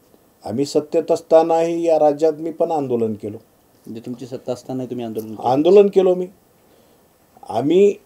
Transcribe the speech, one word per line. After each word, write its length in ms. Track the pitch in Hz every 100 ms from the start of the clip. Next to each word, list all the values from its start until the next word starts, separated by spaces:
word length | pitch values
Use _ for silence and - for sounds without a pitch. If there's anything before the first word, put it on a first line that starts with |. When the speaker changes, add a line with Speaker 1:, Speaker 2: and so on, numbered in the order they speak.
| _ _ _ _ 95
Speaker 1:
आम्ही 200 | 113 143
सत्तेत 460 | 151 151 165 156
असतानाही 760 | 165 - 160 165 165 165 170 170
या 120 | 156
राज्यात 340 | 151 147 156
मी 180 | 151 165
पण 200 | 156 165
आंदोलन 420 | 156 135 120 110
केलं. 240 | 107 107 107 - _ _ _ -
Speaker 2:
म्हणजे 160 | 110 123
तुमची 200 | 120 123
सत्ता 280 | 123 -
असतानाही 360 | 123 - 131 123
तुम्ही 160 | 123 117
आंदोलन 220 | 110 110
केलं? 200 | 104 113
Speaker 1:
आंदोलन 400 | 135 170 202 202
केलं 260 | 196 185
मी. 140 | 180 180 _ _ _ _ _ _ _ _ _ _ _ -
आम्ही 460 | 104 139 180 202 -